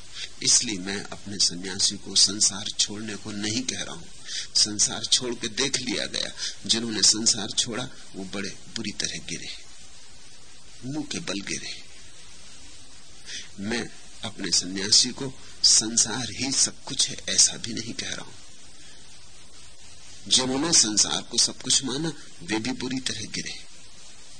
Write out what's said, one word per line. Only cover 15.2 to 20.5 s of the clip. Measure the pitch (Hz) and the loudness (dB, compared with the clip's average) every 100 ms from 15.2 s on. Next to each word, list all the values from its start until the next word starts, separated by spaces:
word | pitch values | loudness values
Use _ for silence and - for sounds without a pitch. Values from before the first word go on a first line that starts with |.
| 135 - - - | -4 -4 -8 4
संसार | - - 107 117 113 117 113 | 8 8 6 4 4 2 -2
ही | 101 131 | -2 2
सब | 131 110 - | 4 4 2
कुछ | - - - | -2 2 2
है | - - | 0 2
ऐसा | 95 - | 6 6
भी | - - | 4 -4
नहीं | - 117 | -4 -4
कह | - - | -4 -4
रहा | - | -6
हूं। | - - - - - - - - - - - - - - - - - - - - 101 | -6 -8 -10 -8 -10 -10 -10 -10 -10 -10 -10 -10 -10 -10 -10 -10 -10 -10 -10 -8 2
जिन्होंने | 120 127 | 4 4